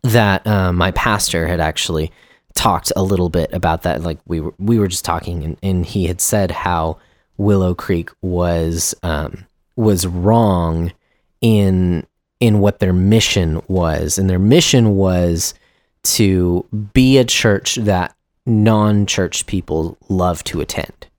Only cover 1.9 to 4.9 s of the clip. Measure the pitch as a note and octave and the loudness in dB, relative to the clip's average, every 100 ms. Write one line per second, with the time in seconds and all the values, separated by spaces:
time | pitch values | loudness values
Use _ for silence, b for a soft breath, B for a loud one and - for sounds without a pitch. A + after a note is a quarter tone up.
1.9 | D#2+ D#2 b b b b - A#2 E2 - | -4 -6 b b b b -4 -2 -2 -4
2.9 | - F#2+ F#2+ F2+ E2+ D#2 F#2 E2+ E2 F2+ | -4 -2 0 0 -2 -4 -2 -2 -2 -4
3.9 | C2+ E2+ D#2 - E2+ D2+ - G2+ A#2 G2+ | -4 -6 -10 -8 -6 -6 -6 0 2 0